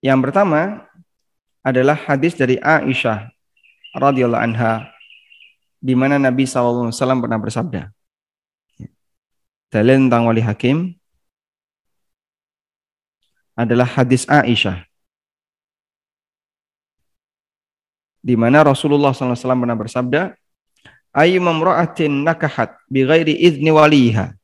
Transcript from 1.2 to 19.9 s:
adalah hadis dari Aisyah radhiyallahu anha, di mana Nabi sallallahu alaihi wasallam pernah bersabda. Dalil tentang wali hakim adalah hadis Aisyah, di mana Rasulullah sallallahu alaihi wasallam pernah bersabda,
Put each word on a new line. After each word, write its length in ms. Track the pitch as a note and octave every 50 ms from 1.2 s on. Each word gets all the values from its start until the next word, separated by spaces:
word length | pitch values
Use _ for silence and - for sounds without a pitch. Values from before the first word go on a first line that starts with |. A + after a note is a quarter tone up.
| _ _ _ _ _ _ _ _ _
adalah 320 | C3+ C3 B2+ B2+ C#3 D3+
hadis 400 | D3 - - D3 C3+ C3 E3+ E3+
dari 240 | - C3+ B2 B2+ B2+
Aisyah 720 | - C#3+ D#3+ D#3 - - C3 - - A#2+ A2 G#2 G#2+ A#2 _ _ _ _ _ _ _ _ _ _ _ - -
radhiyallahu 480 | - C3 C#3 C#3 C3 B2+ A#2+ A#2 A2+ A2+
anha, 480 | A#2 A2+ A2+ A#2+ A2+ A2+ A2+ - - - _ _ _ - _ _ _ _ _ - _ _ _ _ _ _ _
di 160 | - C3 C3
mana 240 | B2 C3 C#3 C#3+ C#3+
Nabi 240 | C#3 C3 B2 B2+ C3+
sallallahu 480 | C3 - C3 A#2+ A#2+ A#2+ B2 A#2+ A#2
alaihi 80 | A2+ -
wasallam 240 | C3+ B2+ C3 B2+ A#2
pernah 160 | A#2 A2+ A2
bersabda. 420 | G2+ G#2+ A2+ A#2+ - F3 B2 F#2 D2+ G2 - _ _ _ _ _ _ _ _ _ _ _ _ _ _ _ _ _ - - _ _ _ _ _ _ _ _ _ _ _ _ _ _ _ _
Dalil 240 | - A2 G#2 A#2+ C3+
tentang 320 | C3+ C3+ C3 A#2+ A#2 A#2 A#2
wali 160 | A2+ A2+ A2+
hakim 560 | A2 G#2 - - B2 C3+ D#3+ F3 F#3 F3 _ _ _ _ _ _ _ _ _ _ _ _ _ _ _ _ _ _ _ _ _ _ _ _ _ _ _ _ _ _ _ _ _ _ _ _ _ _ _ _ _ _ _ _ _ _ _ _ _ _ _ _
adalah 320 | - A#2+ A#2 A#2+ A#2+ B2 B2
hadis 400 | - - B2+ B2 C3 B2 - -
Aisyah, 560 | C#3 D3 C3 A#2+ A#2+ A2 - G#2 F#2 F2+ - _ _ _ _ _ _ _ _ _ _ _ _ _ _ _ _ _ _ _ _ _ _ _ _ _ _ _ _ _ _ _ _ _ _ _ _ _ _ _ _ _ _ _ _ _ _ _ _ _ _ _ _ _ _ _ _ _ _ _ _ _ _ _ _ _ _ _
di 160 | _ A#2+ B2
mana 320 | A2+ A#2 A#2 C3 D3 D#3 D3
Rasulullah 480 | C3+ C3 - D3+ C#3+ C#3+ C#3+ C#3 C3
sallallahu 160 | - C#3 B2+
alaihi 120 | B2 A#2+ - B2+
wasallam 160 | B2+ B2+ B2
pernah 160 | A#2+ A#2+ A2
bersabda, 420 | G#2+ A2+